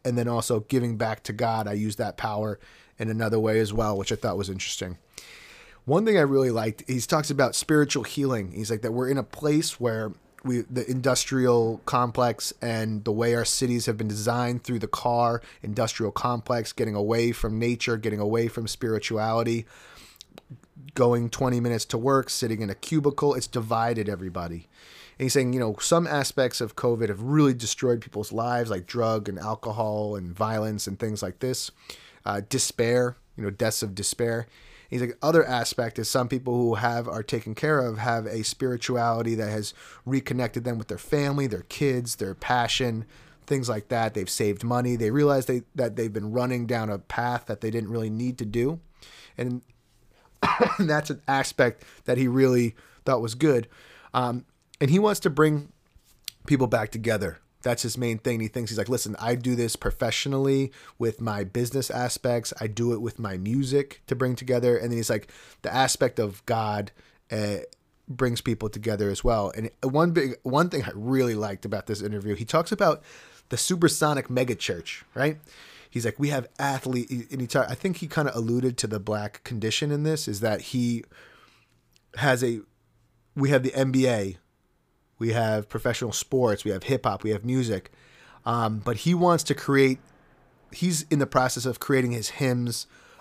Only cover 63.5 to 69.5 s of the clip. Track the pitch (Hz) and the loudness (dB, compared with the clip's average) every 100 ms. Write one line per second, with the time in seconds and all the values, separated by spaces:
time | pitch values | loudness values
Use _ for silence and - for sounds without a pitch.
63.5 | 131 131 139 143 - - 120 127 120 127 | 0 2 2 0 -4 -6 -2 0 -2 0
64.5 | 123 123 120 120 117 113 110 - - - | 2 4 4 2 -2 0 -2 -4 -16 -20
65.5 | - - 123 131 - 131 - 107 98 - | -10 -2 2 2 2 0 0 -2 -4 -2
66.5 | 113 107 104 101 - - _ _ 110 104 | 0 0 -2 -4 -10 -20 _ _ -4 -2
67.5 | 98 - - _ _ - 123 127 117 - | -2 -6 -16 _ _ -14 -2 0 0 -2
68.5 | 110 107 107 110 104 101 98 123 113 101 | -2 -4 -6 -4 -2 0 0 2 2 0